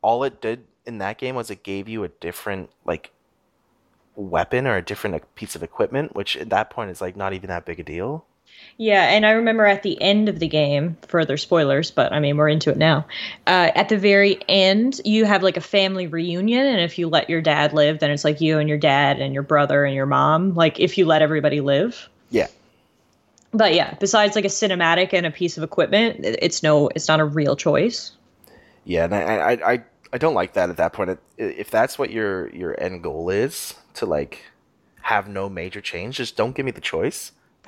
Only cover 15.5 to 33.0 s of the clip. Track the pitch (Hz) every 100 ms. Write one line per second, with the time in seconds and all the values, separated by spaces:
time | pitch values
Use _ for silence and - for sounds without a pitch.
15.5 | 175 160 208 190 190 180 165 170 170 208
16.5 | 240 277 226 170 - 170 160 - 165 160
17.5 | 147 147 156 147 156 147 147 151 151 160
18.5 | 156 151 151 151 139 143 135 135 135 139
19.5 | 151 143 143 143 135 135 135 143 160 190
20.5 | 170 165 - 180 - 170 156 151 156 147
21.5 | 147 139 139 214 - - _ _ 113 -
22.5 | _ _ _ _ _ _ _ _ _ _
23.5 | 220 214 170 - - 196 214 208 214 196
24.5 | - 208 180 170 170 185 185 175 151 175
25.5 | - 156 - 170 202 226 - 87 113 170
26.5 | - 156 151 143 160 - 156 151 151 147
27.5 | - - 147 208 233 - _ _ _ _
28.5 | - _ _ - 87 85 101 85 107 80
29.5 | 123 85 123 - _ _ 123 156 123 92
30.5 | - 90 85 85 - 92 92 _ - 107
31.5 | 58 104 110 127 - 135 110 107 95 82
32.5 | 76 87 - 92 90